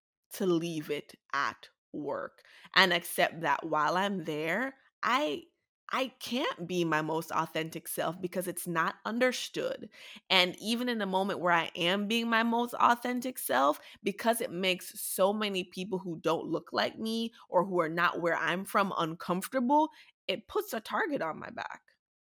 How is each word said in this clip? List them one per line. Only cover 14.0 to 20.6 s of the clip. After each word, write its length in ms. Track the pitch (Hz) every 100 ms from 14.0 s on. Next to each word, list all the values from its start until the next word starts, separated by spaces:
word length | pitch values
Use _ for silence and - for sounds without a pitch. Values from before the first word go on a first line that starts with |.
because 380 | 214 - 226 247
it 100 | -
makes 480 | 170 190 180 - -
so 320 | - - 190
many 320 | 214 208 190
people 340 | 180 185 185 185
who 180 | 185 165
don't 260 | 156 165 -
look 220 | 160 -
like 260 | 214 214 -
me 320 | 220 226 226 - -
or 160 | 180 190
who 140 | 175
are 100 | 160
not 320 | 170 175 -
where 140 | 170 160
I'm 300 | 160 175 190
from 280 | 214 196 -
uncomfortable, 920 | 160 170 - 180 - 269 240 294 311 - - _ -
it 200 | - -
puts 240 | 415